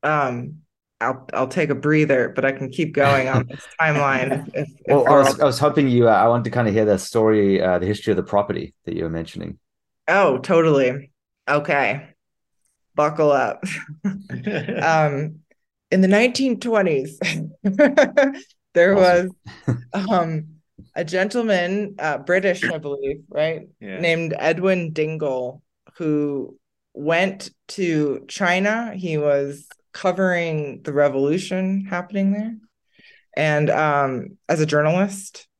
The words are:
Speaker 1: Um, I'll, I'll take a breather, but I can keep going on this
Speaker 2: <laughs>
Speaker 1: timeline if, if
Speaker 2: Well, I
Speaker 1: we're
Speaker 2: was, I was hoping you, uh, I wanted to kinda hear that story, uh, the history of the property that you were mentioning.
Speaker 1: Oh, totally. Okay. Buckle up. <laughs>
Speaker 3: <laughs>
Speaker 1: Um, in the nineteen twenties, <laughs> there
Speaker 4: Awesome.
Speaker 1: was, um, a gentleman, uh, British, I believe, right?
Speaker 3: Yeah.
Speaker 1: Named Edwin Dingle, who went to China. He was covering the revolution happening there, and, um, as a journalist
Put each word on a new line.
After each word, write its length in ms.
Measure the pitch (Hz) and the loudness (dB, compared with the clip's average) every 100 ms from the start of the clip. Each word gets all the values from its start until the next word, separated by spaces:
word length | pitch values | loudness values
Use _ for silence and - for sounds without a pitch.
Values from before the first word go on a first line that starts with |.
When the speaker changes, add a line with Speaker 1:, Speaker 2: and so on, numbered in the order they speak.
Speaker 1:
Um, 540 | 139 151 135 123 131 151 _ _ _ _ | 0 0 -2 -4 -10 -14 _ _ _ _
I'll, 260 | 117 127 - | -6 -6 -8
I'll 160 | - 131 | -4 -4
take 220 | 185 151 | -2 -2
a 40 | |
breather, 540 | 139 147 156 151 131 120 | -2 2 2 4 2 0
but 160 | - | 0
I 80 | 135 | -2
can 180 | 135 135 | -2 -8
keep 240 | 127 156 | -6 -4
going 340 | - 139 139 131 | 2 4 4 2
on 180 | 127 123 | -2 -2
this 180 | - - | -12 -20
Speaker 2:
<laughs> 80 | - | -2
Speaker 1:
timeline 680 | 160 147 143 135 127 131 160 | 0 2 0 0 -2 -4 -6
if, 0 | |
if 140 | - 147 - - | -8 -8 -10 2
Speaker 2:
Well, 180 | 143 120 | 4 6
I 40 | |
Speaker 1:
we're 140 | 151 | 6
Speaker 2:
was, 160 | 135 135 | 6 4
I 40 | |
was 140 | 147 123 | 0 2
hoping 300 | 147 143 139 | 0 2 2
you, 200 | 123 117 | 4 6
uh, 40 | |
I 160 | 104 110 | 6 4
wanted 160 | 120 | 2
to 60 | 117 | 0
kinda 200 | 123 113 | -2 0
hear 140 | 104 | 2
that 160 | 107 95 | 2 2
story, 600 | - 117 110 107 101 95 | 0 2 4 4 4 2
uh, 180 | 92 90 | 2 0
the 60 | 92 | 0
history 260 | 104 - | -4 0
of 40 | 92 | -2
the 60 | |
property 520 | - 101 101 98 82 _ | 0 0 0 -4 -8 _
that 100 | - | -10
you 80 | 85 | -6
were 80 | 82 | -6
mentioning. 480 | 82 82 87 85 - _ _ _ _ - | -6 -10 -12 -14 -14 _ _ _ _ -2
Speaker 1:
Oh, 320 | 185 185 127 | 2 2 0
totally. 720 | - 170 160 143 127 135 139 _ _ _ - | 0 2 4 4 2 -2 -10 _ _ _ -2
Okay. 580 | 147 147 143 120 123 - _ _ _ _ _ _ _ _ - | -2 0 0 0 -4 -10 _ _ _ _ _ _ _ _ -2
Buckle 320 | 151 156 151 | -2 2 2
up. 320 | 139 120 - | 2 0 -4
<laughs> 80 | 190 156 - 151 | -8 -10 -12 -8
Speaker 3:
<laughs> 880 | 202 196 - 123 123 190 - - 160 | -8 -8 -10 -10 -6 -6 -6 -2 2
Speaker 1:
Um, 480 | 160 151 139 156 156 _ _ _ _ _ | 2 2 0 -6 -10 _ _ _ _ _
in 120 | 190 | 2
the 60 | 190 | 4
nineteen 520 | 202 247 247 269 240 | 4 4 2 -2 -2
twenties, 580 | 254 220 185 143 143 - | 0 0 2 0 -2 -6
<laughs> 440 | - 160 160 - 202 196 294 285 277 - 277 269 - _ _ | -6 -6 -8 -6 -6 4 4 6 2 4 2 0 -16 _ _
there 200 | - 175 196 | 4 4 6
Speaker 4:
Awesome. 340 | 180 175 185 - - - - | 6 4 2 -8 -20 -10 -4
Speaker 1:
was, 120 | 120 - 202 190 | -4 -4 -6 0
um, 200 | 190 165 160 156 - _ _ - | 0 0 -4 -8 -18 _ _ -14
a 100 | - | -8
gentleman, 920 | 165 180 202 240 226 190 175 196 202 - | -4 -2 -2 -2 0 0 0 -2 -4 -6
uh, 200 | 156 147 | -4 -4
British, 440 | 147 180 190 180 | 0 0 2 -2
I 160 | - 160 | -4 -6
believe, 440 | 151 143 135 147 - | -8 -6 -6 -8 -8
right? 340 | - 156 160 - _ | -4 -4 -4 -12 _
Speaker 3:
Yeah. 200 | 104 95 | -14 -4
Speaker 1:
Named 340 | 170 165 165 - | -2 0 -2 -2
Edwin 540 | 151 170 190 185 170 | -2 0 0 0 -2
Dingle, 680 | 160 156 160 151 131 123 143 _ _ _ _ | -4 -4 -2 -4 -4 -6 -12 _ _ _ _
who 640 | 160 151 147 143 - - _ _ _ | -2 -2 -2 -4 -8 -14 _ _ _
went 580 | - 147 165 190 196 - _ _ | -8 -2 0 0 -4 -16 _ _
to 560 | - 180 156 151 131 - | -6 -2 0 -2 -4 -8
China. 640 | - 185 180 202 220 233 | -4 0 0 0 -2 -6
He 220 | 196 180 156 | -8 -6 -2
was 500 | 147 143 143 143 - - _ | 2 0 0 -8 -18 -20 _
covering 880 | - 190 180 190 175 170 156 147 131 | -4 -4 0 0 0 -2 -4 -6 -10
the 100 | - | -6
revolution 920 | 143 143 135 139 170 185 185 190 196 190 | 2 2 2 0 0 -2 -4 -2 -2 -4
happening 460 | 175 180 202 196 | -6 -6 -2 0
there, 240 | 202 220 226 _ _ _ _ - _ _ | 0 -4 -10 _ _ _ _ -20 _ _
and, 360 | - 156 151 151 | -2 0 2 0
um, 680 | - 151 143 139 127 - - - | 0 2 2 0 -4 -10 -16 -4
as 120 | 165 | -2
a 60 | 156 | 0
journalist 840 | 147 151 175 202 196 - - - | 2 2 2 -2 -4 -18 -20 -20